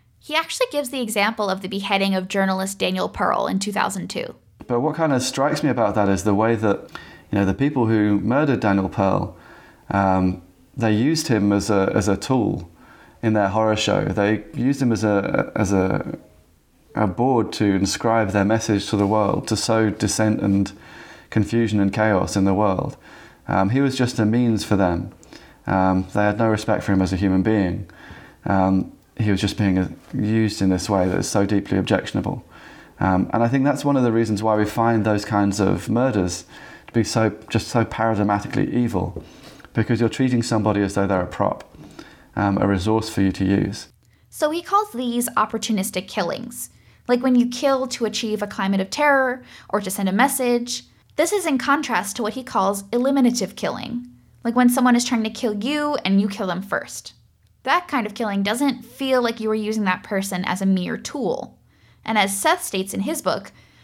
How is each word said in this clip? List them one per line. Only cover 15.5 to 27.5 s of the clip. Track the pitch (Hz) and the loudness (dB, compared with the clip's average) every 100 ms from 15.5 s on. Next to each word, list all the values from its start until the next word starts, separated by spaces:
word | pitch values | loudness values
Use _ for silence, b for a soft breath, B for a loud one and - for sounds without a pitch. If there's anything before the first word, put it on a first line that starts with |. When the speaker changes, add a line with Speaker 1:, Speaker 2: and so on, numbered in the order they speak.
| - | -2
Speaker 2:
as | 95 | 0
a, | 98 92 - - - - _ _ _ _ _ _ 113 | 2 2 0 -4 -10 -16 _ _ _ _ _ _ -2
a | 104 | -2
board | 90 127 123 104 | 0 0 0 0
to | - 104 | 0 0
inscribe | 95 95 - 117 113 104 | 2 0 0 0 2 2
their | 104 98 | 0 2
message | 110 - 101 - | 0 0 -2 0
to | 101 | 0
the | 101 | 2
world, | 107 101 - - | 2 2 0 -2
to | 107 | -2
sow | - 113 110 | 0 2 2
dissent | 101 107 - 110 107 | 0 -2 0 0 0
and | 101 98 95 - B B B B B | 0 0 0 -6 B B B B B
confusion | 113 101 117 110 104 | -2 0 0 2 2
and | 98 | 2
chaos | 104 107 95 92 101 | 2 2 2 2 0
in | 98 | 2
the | |
world. | 98 104 92 - - B B B B - | 2 2 0 -4 -8 B B B B -2
Um, | 92 98 | 0 2
he | 131 | 2
was | 139 131 | 0 0
just | 123 - | 0 0
a | 107 | 0
means | 120 120 107 | 2 2 0
for | - 98 | 0 2
them. | 92 87 98 - B B B B - | 2 0 -6 -14 B B B B -2
Um, | 95 95 92 90 | 2 2 2 0
they | 104 | 0
had | 104 101 | 0 2
no | 113 | 0
respect | 107 - 107 | 0 0 -2
for | - | 0
him | 95 | 0
as | 92 | 2
a | 92 | 0
human | 98 95 | 2 2
being. | 95 | 2